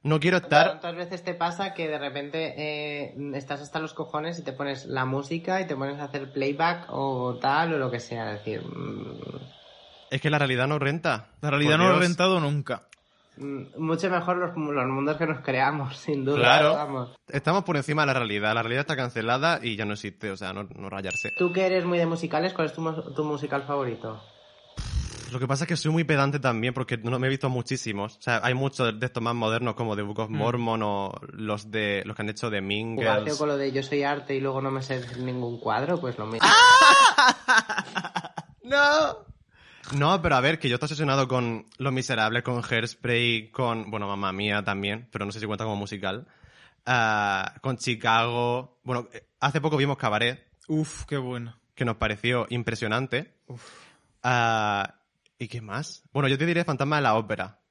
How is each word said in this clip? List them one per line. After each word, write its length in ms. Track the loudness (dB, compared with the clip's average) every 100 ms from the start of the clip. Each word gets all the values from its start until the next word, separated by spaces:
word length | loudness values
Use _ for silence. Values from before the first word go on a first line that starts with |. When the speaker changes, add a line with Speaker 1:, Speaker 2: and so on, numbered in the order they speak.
Speaker 1:
No 160 | 2 2
quiero 180 | 4 2
estar 300 | 6 6 6 2
Speaker 2:
¿Cuántas 160 | -8 -6
veces 280 | -8 -6
te 100 | -8 -2
pasa 380 | -4 -2 -6 -4
que 120 | -4
de 100 | -4
repente, 540 | -6 -6 -6 -6 -6 -6
eh, 580 | -6 -6 -6 -6 -8 -8 -8 -8
estás 260 | -8 -10
hasta 180 | -8 -8
los 140 | -8 -8
cojones 420 | -6 -6 -6 -8
y 40 |
te 80 | -10
pones 320 | -6 -6 -6 -6
la 200 | -4 -2
música 540 | -2 -4 -6 -2 -4
y 40 | -2
te 80 | -4
pones 240 | -6 -6
a 60 | -8
hacer 260 | -8 -8
playback 520 | -4 -2 0 0 0 -6
o 480 | -4 -2 -2 -4 -2
tal 340 | 0 2 2
o 40 | 0
lo 100 | -2
que 80 | -4
sea? 320 | -6 -6 -6
Es 60 | -6
decir, 220 | -6 -8
mm. 560 | -8 -10 -8 -8 -10 -12 -12 -12 -14 -20 -20 -20 -20 -20 -6
Speaker 1:
Es 100 | -2
que 100 | 2
la 80 | 2
realidad 280 | 2 2 2
no 100 | 2
renta. 480 | 0 0 0 -2 -4 -6
Speaker 3:
La 100 | 0
realidad 220 | 4 4 6
Speaker 1:
Por 20 |
Speaker 3:
no 40 | 6
ha 60 |
Speaker 1:
Dios. 100 | 6
Speaker 3:
rentado 360 | 4 4 4 4
nunca. 460 | 2 0 -2 -6 -8 -20 _ _ _ -12
Speaker 2:
Mm, 240 | -8 -8 -10 -6
mucho 320 | -2 0 0
mejor 260 | 0 0 -2
los, 120 | -2 -4
los 280 | -4 -2 0
mundos 280 | 0 0 0
que 80 | -2
nos 120 | -2
creamos, 560 | -2 0 2 0 -6 -8
sin 280 | -4 -2 0
duda. 100 | 4
Speaker 1:
Claro. 360 | 6 8 6
Speaker 2:
Vamos. 380 | 4 0 -4 -6 -12 -6
Speaker 1:
Estamos 340 | -2 2 0
por 140 | 2 -2
encima 240 | 0 2
de 60 | 2
la 60 | 2
realidad. 380 | 0 0 2 2
La 60 |
realidad 180 | 2 0
está 160 | 0 -2
cancelada 640 | -2 -2 0 2 2 0
y 120 | -2 -4
ya 80 | -4
no 80 |
existe, 380 | -4 -8 -8 -8
o 40 | -6
sea, 160 | -8
no, 120 | -8
no 260 | -10 -10 -10
rayarse. 400 | -6 -6 -4 -6 0
Speaker 2:
Tú 160 | 0
que 120 | 2 2
eres 200 | 2 0
muy 120 | 0
de 80 | 0
musicales, 440 | -2 -2 -2 -2
¿cuál 140 | -2 -4
es 60 |
tu 80 | -4
mu-, 320 | -6 -6 -8
tu 100 | -6
musical 400 | -4 -4 -4 -6
favorito? 580 | -4 -4 -4 -6 -10 -12 -16 -20 -20 -20 -18 -12 -4 -4 -4 -10 -10
Speaker 1:
Lo 80 | -6
que 80 | -2
pasa 160 | -2
es 60 | 0
que 80 | -2
soy 140 | 0
muy 100 | 0
pedante 380 | 2 2 2 2
también 320 | 0 0 -2
porque 240 | -2 -4 -4
no, 200 | -2 0
me 100 | 0
he 20 |
visto 200 | 0 -2
muchísimos. 680 | -2 -2 -4 -4 -4 -6 -6
O 40 |
sea, 200 | -2 0
hay 100 | 2
muchos 460 | 0 0 0 -2 0
de 60 | -4
estos 180 | -2
más 100 | -2
modernos 420 | 0 0 0 -2 -2
como 200 | -2 -2
The 60 |
Book 180 | -4 -4
of 100 | -4
Speaker 2:
Mm. 60 | 0
Speaker 1:
Mormon 480 | 0 0 0 0
o 300 | 0 -2 -4 -8 -14
los 400 | -10 -4 -4 -4
de, 320 | -2 0 -2 -4
los 120 | -6
que 40 |
han 60 | -6
hecho 200 | -4 -4
de 100 | -2
Mean 360 | -2 -2 -2 0
Speaker 2:
Jugaste 240 | 2 2
Speaker 1:
Girls. 140 | 0 -2
Speaker 2:
con 80 | -2
lo 80 | 0
de 160 | -2
"yo 100 | -2
soy 220 | -2 0
arte" 320 | 0 -2 -4 -4
y 60 |
luego 180 | -2 -2
no 100 | -2
me 100 | -4
sé 180 | -4 -6 -6 -8
ningún 380 | -6 -4 -4 -4
cuadro, 440 | -2 -2 0 -2
pues 160 | -2 -6
lo 80 | -6
mismo. 200 | 2 6
Speaker 1:
¡Ah! 1800 | 8 10 10 10 10 8 8 6 4 4 4 4 -6 -4 -6 -4 -8 -8 -14
<laughs> 200 | -16 -20
¡No! 540 | -2 4 6 6 2 -2 -14 -20 _ _ -20 -20 -6 2
No, 240 | 4 4
pero 140 | 4 4
a 60 |
ver, 180 | 4 2
que 100 | 0
yo 60 | 0
estoy 100 | -2
obsesionado 400 | -2 2 2 2
con 380 | 2 0 -4 -10 _
Los 140 | -4
Miserables, 500 | -2 -2 0 2 2
con 180 | -2 -4
Hairspray, 880 | 0 -2 -2 -6 0 2 2 0 -4
con, 380 | -2 -2 -2 -4
bueno, 160 | -4 -4
Mamma 240 | -2 -2
Mía 320 | -2 0 0
también, 440 | -2 -2 -2 -6 -8
pero 140 | -8 -8
no 60 |
sé 80 | -6
si 60 | -6
cuenta 180 | -4 -4
como 100 | -4
musical. 520 | -6 -6 -6 -6 -12 _ -20 -20 -20 _ -2
Ah, 720 | 2 4 2 2 0 -4 -6
con 160 | -6 -4
Chicago. 1000 | -4 -2 2 4 4 0 0 -2 -6 _
Bueno, 240 | -6 -6 -6
eh, 100 | -18 _ _
hace 220 | 0 0
poco 160 | 0 2
vimos 200 | 2 0
Cabaret, 500 | 0 2 0 -2 _ _ -2
Speaker 3:
Uf, 380 | -2 -2 -6 -6
qué 120 | -6
buena. 400 | -4 -6 -10 -14 _ -2
Speaker 1:
que 100 | -2
nos 120 | 0
pareció 480 | -2 0 2 2 0
impresionante. 840 | -2 -2 -2 0 0 0 -4 -4 _ _
Speaker 3:
Uf. 160 | -18 -18 -20 -20 _ _ _
Speaker 1:
Ah, 720 | 2 4 4 4 2 0 -2 _ _ _ _ _
¿y 100 | -10
qué 140 | -10
más? 420 | -8 -8 -8 -12 _
Bueno, 140 | 0 2
yo 80 | 2
te 80 | 2
diré 180 | 2
Fantasma 340 | 0 0 2 4
de 40 |
la 140 | 4 4
Ópera 440 | 2 -4 -6 -10 _